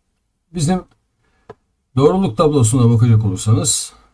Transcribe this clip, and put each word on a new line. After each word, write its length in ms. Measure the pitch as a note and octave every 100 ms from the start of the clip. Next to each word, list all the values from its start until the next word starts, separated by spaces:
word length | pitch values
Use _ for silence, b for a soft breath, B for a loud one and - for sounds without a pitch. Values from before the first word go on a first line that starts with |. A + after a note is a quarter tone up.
| _ _ _ _ _
bizim 300 | E3+ D3 F#3 - _ _ _ _ _ - - _ _ _ B2+
doğruluk 420 | D3 F#3 F#3 A2
tablosuna 520 | D#3 D3 A2 C3+ A#2
bakacak 360 | A2+ A#2+ G#2+ G#2
olursanız 680 | F#2 G#2+ A2 D3 - - b b